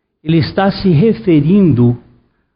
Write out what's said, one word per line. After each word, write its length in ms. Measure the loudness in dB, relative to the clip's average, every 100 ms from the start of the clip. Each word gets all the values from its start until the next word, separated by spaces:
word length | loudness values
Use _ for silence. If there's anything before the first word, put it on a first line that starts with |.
| _ _
ele 140 | -4 -2
está 340 | -2 -4 -4
se 200 | -2 -2
referindo 1080 | 0 0 -2 0 0 2 2 2 2 0 -2 -10 _ _ _ _